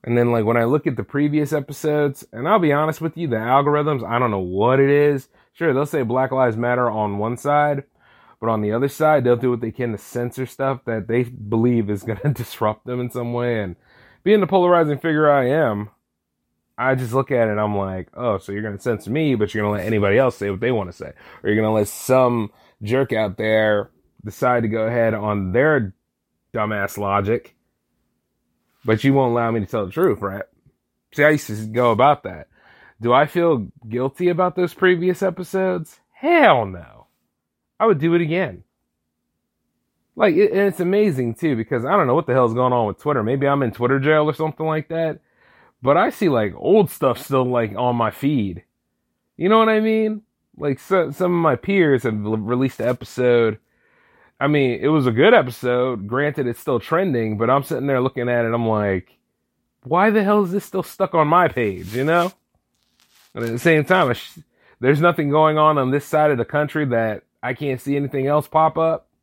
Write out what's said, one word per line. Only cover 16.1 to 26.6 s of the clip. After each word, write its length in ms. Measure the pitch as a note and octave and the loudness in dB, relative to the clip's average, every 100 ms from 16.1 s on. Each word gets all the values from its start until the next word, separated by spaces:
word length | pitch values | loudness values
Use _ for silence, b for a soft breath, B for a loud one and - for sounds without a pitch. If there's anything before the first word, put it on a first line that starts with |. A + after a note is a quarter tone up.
| _ _ _ _ _ _ - | _ _ _ _ _ _ -4
I 180 | B2+ C3 | -2 0
just 180 | B2+ | 0
look 180 | B2+ C3 | -2 0
at 160 | B2+ A2+ | 0 0
it 40 | |
and 100 | G#2 | 0
I'm 160 | G#2+ G2+ | -2 -2
like, 320 | F#2+ F#2 F2+ - | -4 -8 -10 -8
"Oh, 240 | A#2+ G2 | -4 -4
so 120 | - | -6
you're 120 | G2+ | -8
gonna 160 | A2 G2+ | -8 -8
censor 320 | B2+ A2 - | -6 -6 -4
me, 240 | C3+ D#3 A#2+ | -2 0 0
but 180 | G#2 | -2
you're 100 | A2 | -2
gonna 140 | G#2 G#2 | -2 -2
let 80 | F#2+ | -2
anybody 320 | A2 G2+ G#2 | 0 4 4
else 180 | C3 - | 2 0
say 140 | G2+ | -6
what 100 | F#2+ | -4
they 120 | A#2 | -2
wanna 200 | A#2+ F#2 | -2 -4
say. 220 | - D2+ - B B | -12 -16 -16 B B
Or 80 | - | -2
you're 60 | G#2+ | 0
gonna 180 | G#2+ | 2
let 140 | A2 G2+ | 0 -2
some 640 | - - C3 B2+ A#2+ G#2 b b b | -6 0 2 4 0 -4 b b b
jerk 320 | G#2 B2+ C#3 | -2 -2 0
out 240 | A2 G#2+ F#2+ | -2 -2 -2
there 540 | A2 A2 G#2+ G#2 G2 _ _ _ G#2 | 0 2 2 0 -2 _ _ _ -18
decide 380 | - B2+ B2 | -4 0 0
to 40 | A2+ | 0
go 200 | A2+ A2 | -2 -2
ahead 260 | A#2+ A2+ | 0 0
on 400 | G#2+ G#2 G#2 F#2 | 0 -4 -4 -2
their 400 | G#2 D3 D3 G2+ - _ _ _ _ _ | 0 2 2 -2 -8 _ _ _ _ _
dumbass 440 | A#2+ | -6